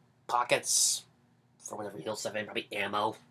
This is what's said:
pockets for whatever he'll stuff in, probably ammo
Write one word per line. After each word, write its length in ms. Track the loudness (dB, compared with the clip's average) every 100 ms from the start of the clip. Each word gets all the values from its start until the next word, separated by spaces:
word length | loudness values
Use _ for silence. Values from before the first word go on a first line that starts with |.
| _ _ 0
pockets 760 | 2 4 2 4 4 4 2 -6 _ _ _ _ _
for 180 | -12 -8
whatever 200 | -8 -6
he'll 180 | -6 -4
stuff 200 | -4 -4
in, 100 | -4
probably 220 | -6 -4
ammo 440 | -4 0 2 0 -2 -14